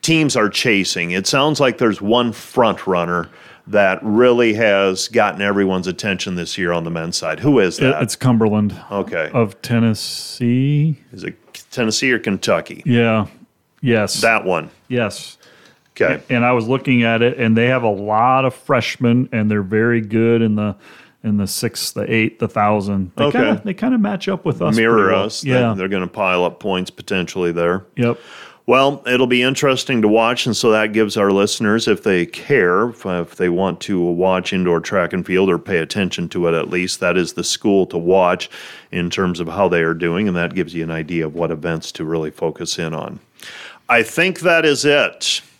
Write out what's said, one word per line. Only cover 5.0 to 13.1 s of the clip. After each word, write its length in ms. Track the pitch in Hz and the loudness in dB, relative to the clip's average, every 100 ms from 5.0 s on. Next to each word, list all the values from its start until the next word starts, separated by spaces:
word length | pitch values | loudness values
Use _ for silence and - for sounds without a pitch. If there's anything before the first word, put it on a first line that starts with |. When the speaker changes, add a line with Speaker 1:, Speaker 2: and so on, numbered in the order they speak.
| - | -2
Speaker 1:
gotten 340 | 117 104 95 | 2 2 0
everyone's 440 | 101 101 98 92 92 | 0 2 2 0 -2
attention 500 | 87 110 92 - 90 | -6 -4 -4 -4 -6
this 200 | 82 - | -6 -4
year 160 | 87 | -2
on 120 | 85 | -2
the 60 | 82 | -4
men's 280 | 82 82 87 | -6 -6 -6
side. 200 | 80 76 | -6 -2
Who 180 | 120 135 | 2 4
is 200 | 92 80 | 4 2
Speaker 2:
It, 40 | |
Speaker 1:
that? 200 | 135 131 | 0 0
Speaker 2:
it's 140 | 131 - | -2 -2
Cumberland 580 | 127 117 110 104 104 85 - | 2 4 4 2 0 -4 -8
Speaker 1:
Okay. 400 | 101 90 85 78 | -6 -4 -4 -4
Speaker 2:
of 260 | 127 110 - | -2 -2 -4
Tennessee. 1400 | - 117 117 107 - - - - 120 123 135 147 156 147 _ | -4 0 2 0 -6 -10 -12 -4 -2 0 2 2 0 -2 _
Speaker 1:
Is 100 | 101 | -12
it 120 | 90 - _ - - | -12 -12 _ -20 -14
Tennessee 400 | - 113 107 135 | -4 -2 0 0
or 80 | 120 | 0
Kentucky? 640 | 113 95 - 87 - - - | 0 -4 0 -2 -2 -8 0
Speaker 2:
Yeah. 400 | 120 117 | 2 4